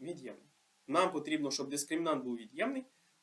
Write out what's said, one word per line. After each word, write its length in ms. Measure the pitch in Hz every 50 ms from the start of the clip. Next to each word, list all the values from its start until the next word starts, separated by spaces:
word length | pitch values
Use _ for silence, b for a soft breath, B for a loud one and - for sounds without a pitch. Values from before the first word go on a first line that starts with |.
від'ємне. 440 | 135 165 170 135 127 117 98 - - - _ _ _ _ _ _ _
Нам 260 | - 143 170 185 180
потрібно, 380 | - 156 147 151 156 147 147 135
щоб 180 | - - 135 135
дискримінант 560 | 143 143 - - 160 165 170 160 151 135 127
був 120 | 123 120
від'ємний. 480 | 113 110 107 - 156 208 262 277 262 254 b b b b b b b